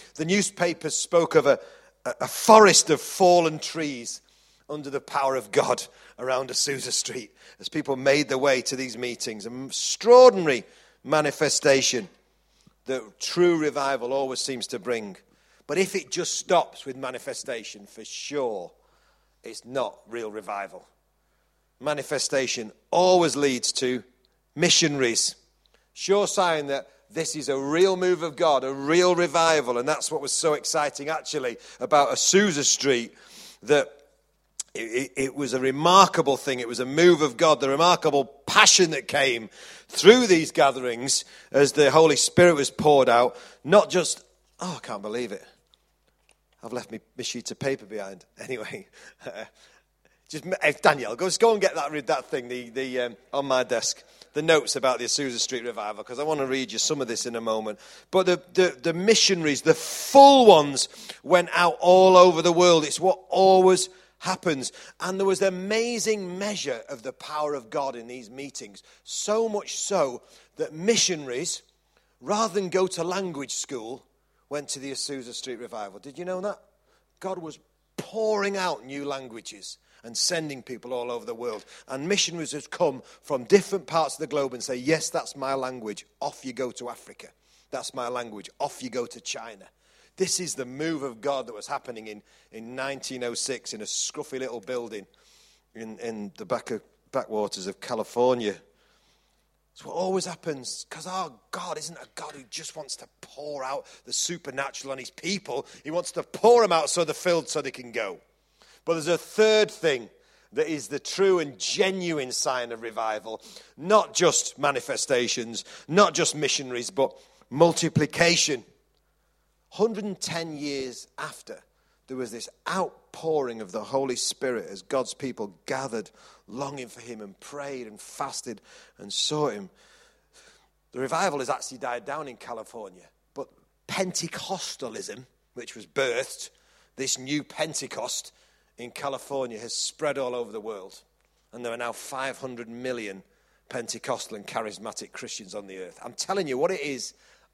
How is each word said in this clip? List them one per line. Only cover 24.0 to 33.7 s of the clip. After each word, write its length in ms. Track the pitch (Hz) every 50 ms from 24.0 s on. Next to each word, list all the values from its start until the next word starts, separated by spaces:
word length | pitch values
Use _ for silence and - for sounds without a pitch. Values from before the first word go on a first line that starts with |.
| - _ _ _ _ _ _ _ _ _ -
missionaries. 800 | 143 170 170 - - 170 151 147 135 131 117 117 - - - - - _ _ _ _ _ _ _ _ _ _ _
Sure 340 | - - 185 196 208 202
sign 400 | - - 202 185 175 160 156 143
that 200 | 139 139 135 - - _ _ _ _
this 260 | - 170 160 - -
is 140 | 156 131 131
a 80 | 139
real 400 | 135 139 143 151 170 190 190 190
move 240 | 180 185 180 180 156
of 140 | 165 165 139
God, 280 | 123 170 156 143 131 127
a 80 | 131
real 440 | 139 139 139 147 160 175 180 180 175
revival. 640 | 170 175 156 139 170 165 165 160 151 127 120 120 120
And 80 | 123
that's 240 | 147 151 131 - -
what 100 | 160 147
was 100 | 143 131
so 220 | - - 165 160 151
exciting, 560 | - - - - 156 147 143 - - 143 147
actually, 480 | 160 156 139 - - 143 127 123 113 - - - - -
about 300 | 123 - 151 147 143 -
Azusa 540 | 127 - - - - 196 208 202 151 143 135
Street, 520 | - - - - 139 127 120 117 - - - - - - - - - - _ -
that 240 | 107